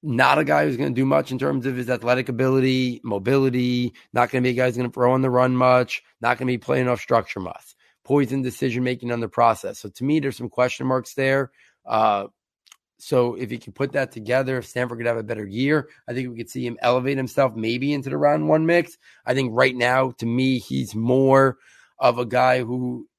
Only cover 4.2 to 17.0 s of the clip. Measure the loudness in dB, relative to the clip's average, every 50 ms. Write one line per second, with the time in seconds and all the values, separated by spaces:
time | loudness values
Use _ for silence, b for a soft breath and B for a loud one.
4.2 | 0 0 0 0 0 0 0 0 0 0 0 -2 -4 -4 -2 0 2 2 4 2
5.2 | 2 2 2 2 2 2 2 2 4 4 6 4 2 0 -6 -12 _ _ _ _
6.2 | -2 -2 0 0 0 -2 -2 -4 -2 -2 0 0 2 0 -2 -4 -2 0 0 0
7.2 | 0 -2 -10 -8 -8 -10 -10 -14 -18 -20 -20 _ _ _ _ _ _ 0 2 2
8.2 | 2 0 -2 -4 -4 -4 -6 -4 -4 -4 -2 -2 -2 -4 -4 -6 -6 -6 -4 -4
9.2 | -6 -6 _ 2 4 4 4 0 -4 -12 -14 -12 -16 -18 _ -6 -2 0 0 0
10.2 | 0 -2 -6 -8 -12 -8 _ 0 0 0 0 -4 -4 -2 -2 -2 -4 -6 -6 -4
11.2 | 0 0 0 0 -2 -4 b b b b b b _ -2 0 2 2 2 2 0
12.2 | -4 -8 _ _ _ _ _ _ _ _ -20 _ _ _ _ _ -8 0 2 2
13.2 | 2 0 -2 -8 -8 -10 -10 -12 -12 -18 -6 -6 -6 -4 -2 -4 -4 -4 -8 -14
14.2 | -6 -2 0 0 0 -2 -4 -6 -8 -8 -4 -4 -4 -4 -4 -4 -4 -2 -2 -2
15.2 | -4 -6 -8 -8 -8 -8 -4 -2 0 2 2 0 0 b b b b -8 -8 -6
16.2 | -6 -8 -8 -12 -12 -10 -8 -8 -6 -6 -6 -2 0 2 2 2